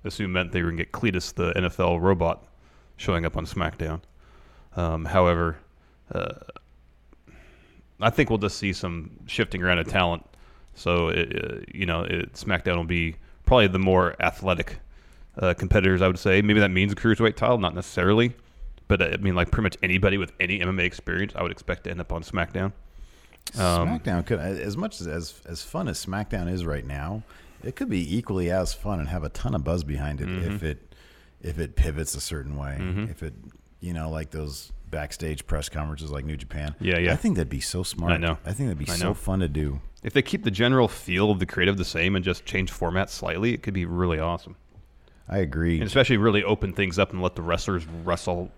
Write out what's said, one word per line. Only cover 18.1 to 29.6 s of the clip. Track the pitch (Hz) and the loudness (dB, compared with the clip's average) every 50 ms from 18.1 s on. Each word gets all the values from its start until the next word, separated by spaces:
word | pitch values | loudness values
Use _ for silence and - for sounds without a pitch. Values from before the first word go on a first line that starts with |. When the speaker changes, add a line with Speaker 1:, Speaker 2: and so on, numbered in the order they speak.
| 104 113 120 123 123 - - - - - - - - - - - | 6 6 6 4 0 -6 -18 -20 -16 -14 -14 -14 -14 -16 0 0
Speaker 1:
But, | 104 92 | 2 2
uh, | 90 82 | 4 0
I | 92 92 | 0 0
mean, | 98 98 90 | 0 2 2
like, | 90 87 - | 2 2 2
pretty | - - 107 | 2 0 0
much | 92 - - | 0 -2 -2
anybody | - 80 87 95 95 98 98 98 | 0 2 2 4 4 4 2 2
with | 90 - - - | -2 -4 -2 -2
any | 95 90 95 101 | 0 0 0 0
M | 90 92 | 0 0
M | 95 92 | 0 0
A | |
experience, | 90 90 - - - - 85 87 101 101 - | 0 -2 -2 -6 -6 -4 -2 -2 -4 -4 -4
I | 82 | -4
would | 87 87 | -4 -4
expect | 90 - - - 90 - - | -4 -8 -6 -6 -6 -6 -6
to | 90 | -8
end | 87 87 | -8 -8
up | 85 - | -6 -6
on | 85 85 | -6 -8
SmackDown. | 80 - - 95 85 - - 92 95 98 - - - - - - - - - - - - - - _ - - - | -8 -4 -2 -2 -2 -2 -2 -4 -4 -4 -4 -8 -20 -20 -18 -18 -18 -18 -20 -20 -20 -20 -20 -18 _ -10 -2 0
Um, | 95 87 87 85 85 85 | 2 4 4 4 2 2
Speaker 2:
SmackDown | 78 80 - - 90 87 85 | 0 -2 -2 0 0 0 0
could, | - 120 85 | 0 -2 -2
as | 76 92 98 73 65 104 101 | -2 -4 -4 -4 -4 -6 -4
much | 135 - 110 - - | -4 -6 -6 -8 -8
as, | 87 | -8
as, | 85 76 85 82 - - - - | -6 -6 -6 -8 -8 -14 -18 -14
as | - 85 82 | -12 -12 -12
fun | - - - - 190 131 | -12 -8 -6 -6 -4 -4
as | - - - | -6 -6 -6
SmackDown | 95 95 101 104 - - 98 87 87 | -6 -6 -6 -4 -4 -4 -4 -2 -2
is | 92 90 87 | -4 -2 -2
right | 80 73 69 - | -4 -4 -4 -6
now, | 65 69 69 71 82 101 110 110 - - - - - - - | -8 -8 -6 -6 -6 -8 -8 -10 -14 -20 -20 -20 -20 -20 -12
it | - 127 127 | -12 -12 -8
could | - 277 247 | -6 -4 -2
be | 110 92 85 73 90 | -2 -2 -2 0 -2
equally | 117 117 - 101 92 87 85 | -4 -2 -2 -2 0 0 2
as | 90 95 90 80 - | 2 0 0 -2 -4
fun | - - 104 101 85 | -6 -6 -4 -4 -2
and | 73 69 | -2 -2
have | 90 90 73 | -4 -4 -4
a | 71 | -6
ton | - - - 65 - | -6 -4 -4 -2 -2
of | 78 | -2